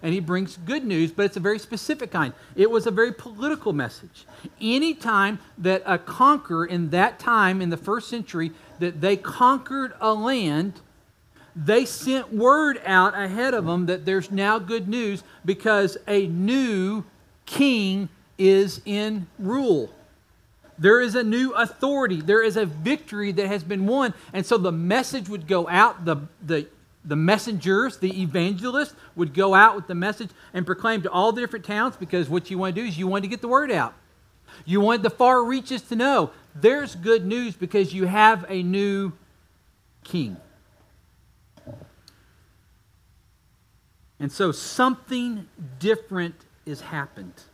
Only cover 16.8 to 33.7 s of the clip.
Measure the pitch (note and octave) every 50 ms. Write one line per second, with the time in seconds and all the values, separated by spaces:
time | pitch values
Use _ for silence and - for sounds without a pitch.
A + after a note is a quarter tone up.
16.8 | F#3 F#3+ G#3 A3 F#3 - _ _ _ _ _ _ _ - - - C#4 C#4+ C4 A3
17.8 | G3+ F#3+ F#3+ G3 G3+ E3+ - _ _ _ _ - G3 F#3+ G3 G3 G3 G3 - -
18.8 | - - G3+ G#3 G#3 G#3+ G#3+ G#3 F3+ - _ - G#3 F#3 A#3 C4+ C#4 B3 F#3 D3
19.8 | A#2 G#2 - - - _ _ _ _ _ _ _ _ _ _ _ _ - _ -
20.8 | D#3 F#3+ G#3+ A#3+ B3 A#3+ G3 B3 A#3+ G#3+ G#3+ A#3+ C4 C4 C#4+ G#3 A#3 - - -
21.8 | - C4+ C#4+ C#4 C4+ A#3 F#3 E3 D3+ D#3+ G3+ A3 A3 A3+ F3+ G#3+ G#3+ F3+ D3 D3+
22.8 | D#3 G#3+ C#4+ D4+ - - G#3+ G#3 G#3 G3+ F#3+ E3 G3+ F#3+ G3+ G3+ D#3+ E3 G3+ G3
23.8 | F#3+ G3 A#3+ C4+ C4+ A#3+ - - - - - F#3 F#3 - A#3+ A3+ F3+ F#3 E3 D#3+
24.8 | E3 F3 G3 B3 C4 - - C4+ G3+ F3 G#3 G3+ D#3 D3+ F#3+ F3+ E3+ E3 F3 F3+
25.8 | G#3 A#3+ G3+ - F3 E3 D#3+ C#3+ C#3+ D#3 _ _ G3 D3 E3 D3+ D3+ - _ _
26.8 | _ _ _ _ _ D#3+ D3 D3+ D#3 E3+ G#3 G#3 - A#3+ A3 F3+ - F3+ F#3+ G3
27.8 | A#3+ C4+ - - - F#3 F#3 F#3 F#3 E3 C3 F#3 E3+ F#3 G#3 F3+ G3+ B3+ B3 C#4
28.8 | D4 C#4 - - - - _ E3+ F3 D#3 C3+ D#3+ G3 G3 F#3+ F#3+ G#3 A3+ G#3 G#3
29.8 | F3 - F#3 E3+ F3 G3+ G#3 - A#3 F#3 - _ - - - F3+ F3 D3+ F#3 F#3
30.8 | - A3+ A3+ G#3+ D#3+ F#3 - F3+ F#3+ A3 A3+ A#3+ B3 - - A3 F3 - G#3 G#3
31.8 | A3+ C4 - - F#3+ D#3 - F3+ E3+ B2+ D3+ F#3 E3 - F#3+ F3+ F#3+ F#3+ F3+ F#3
32.8 | A#3+ A#3+ F3 D3+ F#3 F#3 F#3+ G3+ G3 G3 A#3 - - A#3 B3 C4+ D4+ C#4